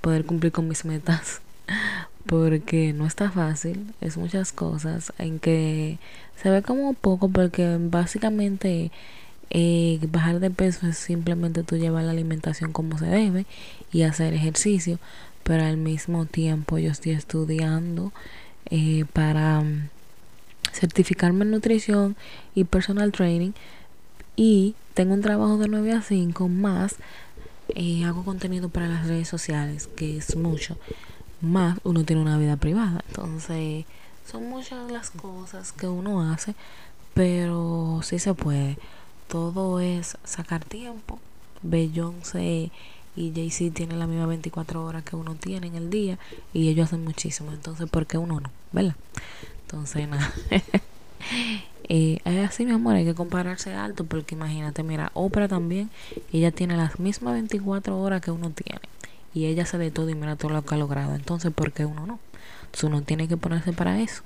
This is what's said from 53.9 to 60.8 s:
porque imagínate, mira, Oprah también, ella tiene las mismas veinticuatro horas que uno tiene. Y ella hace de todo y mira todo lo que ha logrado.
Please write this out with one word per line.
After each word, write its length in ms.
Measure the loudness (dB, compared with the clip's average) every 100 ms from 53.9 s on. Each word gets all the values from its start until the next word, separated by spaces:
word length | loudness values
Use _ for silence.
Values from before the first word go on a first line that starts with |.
| -6
porque 320 | -4 -4 -4 -6
imagínate, 480 | -4 -4 -4 -4
mira, 260 | -4 -2 -4
Oprah 360 | -2 0 2 2
también, 420 | 2 0 -2 -4 -8 -12 -12 -2
ella 200 | 4 4
tiene 240 | 4 0 2
las 240 | 0 0
mismas 340 | -2 -2 -2
veinticuatro 640 | -2 -2 -2 -2 -2 -2 0
horas 200 | 0 0
que 100 | -2
uno 200 | -4 -4
tiene. 300 | -6 -8 -10 -12 -14 -16 -14 -8
Y 120 | -2 0
ella 180 | 2
hace 120 | 0 0
de 140 | -2
todo 180 | 0 -2
y 60 |
mira 220 | -2 -4 -2
todo 160 | 0
lo 120 | -2
que 120 | 0
ha 20 |
logrado. 380 | 0